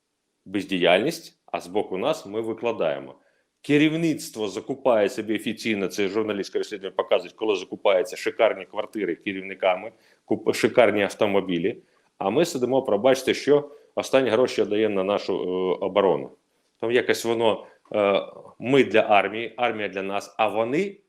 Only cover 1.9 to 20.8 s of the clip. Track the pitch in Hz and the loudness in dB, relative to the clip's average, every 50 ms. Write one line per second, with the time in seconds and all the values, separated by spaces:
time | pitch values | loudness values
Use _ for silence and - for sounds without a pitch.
1.9 | 98 92 107 143 160 - - 101 101 110 113 110 110 110 120 117 110 101 92 78 | -4 -4 -2 -2 -2 -4 -6 -10 -8 -6 -6 -6 -6 -4 -4 -4 -2 -2 -2 -2
2.9 | 71 69 69 65 64 _ _ _ _ _ _ _ _ _ - - 147 147 151 156 | -2 -4 -8 -14 -20 _ _ _ _ _ _ _ _ _ -2 2 2 4 4 2
3.9 | 151 165 170 160 143 - - - - 113 107 101 92 110 - - 135 - - 131 | 2 0 0 -2 -2 -2 -6 -12 -8 -6 -6 -4 -6 -6 -6 -8 -8 -2 2 2
4.9 | 117 107 104 95 - - 107 104 110 98 - 117 107 - - 117 110 101 98 90 | 4 4 4 2 0 -4 -4 -4 -4 -4 -4 -6 -8 -6 -4 -4 -2 -2 -2 -4
5.9 | - - 101 92 95 113 110 107 104 101 92 - - 104 92 - 107 98 95 95 | -2 -2 -2 -2 0 -2 -2 -2 -4 -6 -6 -6 -6 -6 -6 -6 -8 -10 -10 -10
6.9 | - - 95 - 110 95 87 87 - - 110 110 104 92 92 - - 95 - 104 | -6 -6 -2 0 0 0 -2 -4 -10 -6 -2 -2 -2 -2 -2 -8 -10 -2 2 2
7.9 | 98 92 85 - - - - 113 - - 113 104 98 95 92 - - 104 101 - | 2 2 2 -2 -6 -6 -6 -6 0 2 2 2 2 0 -10 -12 -10 -10 -10 -8
8.9 | - 110 101 85 82 - - 104 98 95 95 95 95 - - 92 92 92 101 113 | -6 -6 -4 -4 -4 -6 -6 -8 -8 -8 -10 -12 -8 -2 0 0 0 0 -4 -12
9.9 | - _ _ _ _ _ _ - 110 104 - - - - - 113 - - 117 104 | -16 _ _ _ _ _ _ -4 -4 -2 0 -2 -2 2 0 2 4 6 4 4
10.9 | 101 104 101 92 - - 113 104 98 98 92 92 90 85 85 101 - - _ _ | 4 2 0 0 0 0 0 2 2 0 0 0 -2 -2 -2 -4 -4 -6 _ _
11.9 | _ _ _ _ _ - 101 98 104 143 175 170 - 131 123 120 127 135 - - | _ _ _ _ _ -6 -4 -2 0 0 0 0 0 -2 -2 0 0 0 0 2
12.9 | 104 101 110 135 131 - - - 101 - - 135 143 143 147 - - - _ _ | 0 2 4 2 2 2 2 -2 -2 0 2 2 2 2 2 -2 -14 -20 _ _
13.9 | - 107 95 - - 135 135 117 107 113 127 110 - - 107 98 104 104 110 107 | -8 -6 -4 2 2 2 2 4 2 2 2 2 2 0 0 0 2 0 0 2
14.9 | 101 98 95 98 101 95 - - 98 - - 90 90 92 92 92 87 - - 95 | 2 0 0 0 0 -2 0 -2 -4 -2 -2 -4 -2 -2 -2 -2 -2 -2 -2 -2
15.9 | 92 101 98 92 82 71 67 - - _ _ _ _ _ _ _ _ - - 113 | 2 4 4 4 4 2 -2 -8 -14 _ _ _ _ _ _ _ _ -8 -4 0
16.9 | 120 123 110 - 110 - - 117 117 113 117 110 101 - - - - _ _ - | 0 0 2 2 -2 -2 0 -2 0 2 2 0 0 0 -6 -16 -20 _ _ -6
17.9 | - 104 104 101 98 90 - - - - - - - - - 120 139 139 123 104 | -2 0 2 2 2 2 0 -4 -14 -18 -20 -20 -16 -10 -4 2 4 4 4 6
18.9 | 98 110 104 107 107 98 95 98 104 110 117 - - - 123 117 110 107 104 98 | 4 4 4 6 6 4 4 2 -2 -6 -8 -8 -6 -2 -2 -2 -2 -2 -6 -6
19.9 | 92 98 95 98 98 101 - - - - 110 104 98 107 113 117 131 160 | -6 -6 -6 -4 -4 -6 -6 -6 -2 0 0 0 2 0 -2 0 0 -2